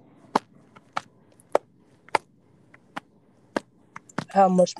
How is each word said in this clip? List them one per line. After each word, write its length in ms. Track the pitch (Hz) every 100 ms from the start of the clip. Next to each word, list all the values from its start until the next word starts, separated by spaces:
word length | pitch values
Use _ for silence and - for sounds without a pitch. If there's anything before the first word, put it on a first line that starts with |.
| - - - - - - - - _ - - _ _ _ _ - - _ _ _ - - - _ _ _ _ - _ - - _ _ _ _ - - _ _ - - - -
How 180 | 196 190
much 260 | 185 180 -